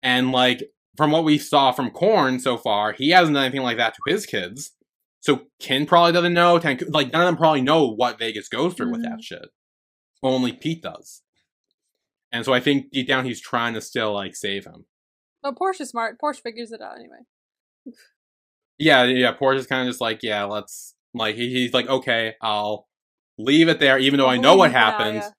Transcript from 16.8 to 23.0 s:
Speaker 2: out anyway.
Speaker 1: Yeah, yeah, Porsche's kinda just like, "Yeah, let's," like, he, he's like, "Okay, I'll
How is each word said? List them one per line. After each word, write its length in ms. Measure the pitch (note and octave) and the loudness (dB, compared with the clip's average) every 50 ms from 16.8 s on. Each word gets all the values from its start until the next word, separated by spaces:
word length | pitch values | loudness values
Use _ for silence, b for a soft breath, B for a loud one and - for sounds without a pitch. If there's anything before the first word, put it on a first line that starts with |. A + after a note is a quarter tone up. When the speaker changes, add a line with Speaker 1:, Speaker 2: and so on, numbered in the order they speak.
Speaker 2:
out 140 | - - - | -16 -16 -18
anyway. 300 | - A#3+ B3 - - B3 _ _ _ _ _ _ _ _ _ _ _ _ C4+ A#3+ b b b b _ _ _ _ _ _ _ _ _ _ _ _ _ | -18 -20 -20 -20 -20 -20 _ _ _ _ _ _ _ _ _ _ _ _ -20 -20 b b b b _ _ _ _ _ _ _ _ _ _ _ _ _
Speaker 1:
Yeah, 240 | D3 D#3 D3 C3 B2 | 4 4 6 6 6
yeah, 300 | B2 B2+ B2+ B2+ A#2+ B2 | 4 2 2 0 0 0
Porsche's 320 | - C#3 C3+ C3+ C3+ B2+ - | 0 0 0 0 0 -2 -4
kinda 180 | C3+ C3 B2+ | -4 -4 -4
just 140 | B2+ A#2+ - | -4 -6 -6
like, 180 | B2 A2+ A2 G#2+ - | -6 -6 -6 -6 -6
"Yeah, 220 | A2+ G#2+ G#2 G2+ | -6 -4 -4 -4
let's," 500 | G2+ G#2 G#2 G2+ - - - - - _ _ _ _ _ | -6 -8 -10 -10 -12 -18 -20 -20 -20 _ _ _ _ _
like, 220 | A#2 A2 G#2+ G#2+ | -6 -4 -4 -4
he, 140 | A2+ A#2+ A#2+ | -4 -6 -4
he's 240 | B2+ C3 B2+ A#2+ B2 | -2 -2 -4 0 0
like, 140 | B2+ A#2 A#2+ | -2 0 0
"Okay, 460 | C3+ C3 - C3 A#2+ A#2 A2+ A2 A2 _ | -4 -4 -2 -2 -2 -2 -2 -6 -8 _
I'll 460 | - A2 G#2 G#2 G#2 G#2 G#2+ G#2 _ _ _ _ | -6 -4 -4 -4 -4 -4 -6 -8 _ _ _ _